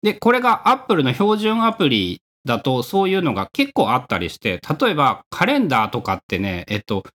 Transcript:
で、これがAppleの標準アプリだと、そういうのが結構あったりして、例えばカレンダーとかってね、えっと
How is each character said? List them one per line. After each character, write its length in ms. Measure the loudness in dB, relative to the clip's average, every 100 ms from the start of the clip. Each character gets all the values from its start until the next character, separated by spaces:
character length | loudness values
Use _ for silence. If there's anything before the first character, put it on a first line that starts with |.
で、 120 | -2
こ 160 | 0 2
れ 100 | 4
が 280 | 2 2 2
Apple 340 | 0 2 0
の 100 | 2
標 260 | 2 2 2
準 260 | 0 2
ア 80 | 0
プ 160 | 0 0
リ 320 | 0 -2 -6 _ _
だ 160 | -4 -2
と、 240 | 0 -2
そ 200 | -2 0
う 40 | 0
い 80 | 0
う 60 |
の 120 | 0
が 140 | -2 -6
結 200 | -4 -2
構 180 | 0 0
あ 60 | 0
っ 100 | -2
た 120 | -4
り 120 | -4
し 80 | -6
て、 220 | -6 -6 -6 -2
例 100 | 0
え 40 |
ば 300 | 2 2 0 _
カ 160 | -2 0
レ 120 | 2
ン 80 | 2
ダ 220 | 2 0
ー 20 |
と 120 | -4
か 120 | -4
っ 40 | -6
て 140 | _ -4
ね、 260 | -2 -4 -6
え 80 | -8
っ 60 |
と 220 | -4 -6 -6